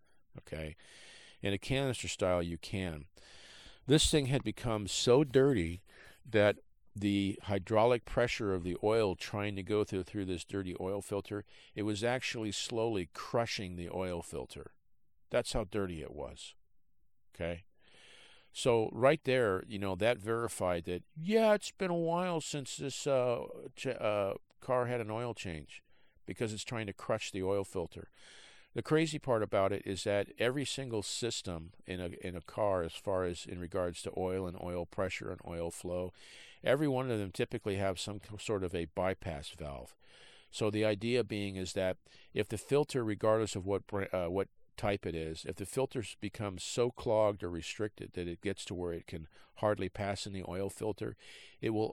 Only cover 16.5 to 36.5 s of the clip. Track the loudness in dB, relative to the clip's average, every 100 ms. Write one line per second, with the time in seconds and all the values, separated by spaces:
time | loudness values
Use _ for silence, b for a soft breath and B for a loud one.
16.5 | -18 _ -20 _ _ _ _ -20 -6 -4
17.5 | -4 -10 B B B B B B B B
18.5 | 0 4 4 4 4 6 6 4 4 4
19.5 | 2 0 -2 0 4 4 4 0 -2 -2
20.5 | 0 0 0 0 -6 -6 -8 2 4 6
21.5 | 4 0 -4 -2 0 2 0 0 -2 -2
22.5 | -6 -6 -6 -6 -4 2 4 4 2 -2
23.5 | -10 -14 -6 -4 0 2 4 2 -2 -8
24.5 | _ 0 2 2 0 -2 -4 -4 -4 -6
25.5 | -8 -10 -18 b b b b -12 -4 -4
26.5 | -4 -6 -4 -4 -6 -2 -2 -2 -2 0
27.5 | 0 0 -4 -6 -8 -16 B B B B
28.5 | B B -8 0 2 2 -2 0 0 2
29.5 | 4 4 2 -2 -2 0 0 0 0 0
30.5 | 2 -2 -4 -4 -4 -4 -4 -4 -4 -6
31.5 | -8 -8 -14 -8 -6 -4 -6 -8 -8 -8
32.5 | 0 2 2 0 -4 -2 0 0 -2 -8
33.5 | -8 -4 -2 -2 -2 -6 -2 -2 -2 -4
34.5 | -6 -4 -4 -4 -2 -2 -4 -6 -8 -8
35.5 | -6 -6 -6 -6 -4 -4 B B B B